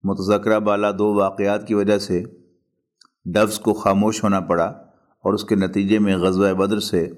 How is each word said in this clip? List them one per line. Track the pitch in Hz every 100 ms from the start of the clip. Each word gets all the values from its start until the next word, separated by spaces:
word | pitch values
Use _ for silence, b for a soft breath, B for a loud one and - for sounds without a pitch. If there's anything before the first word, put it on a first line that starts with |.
متذکرہ | 101 95 95 104 107 107
بالا | 104 101 104
دو | 98 104
واقعات | 104 95 95 101 104 104
کی |
وجہ | 104 101 101
سے | - 90 - - _ _ _ _ _ _ _ _
ڈفز | 90 95 110 -
کو | 113
خاموش | 104 104 98 107 107
ہونا | 107 98
پڑا | 82 85 82 - - b b b
اور | 98
اس | 101
کے | -
نتیجے | 104 95 101 98 107
میں | 104 95
غزوہ | 92 92 98
بدر | 95 98 104
سے | - 92 80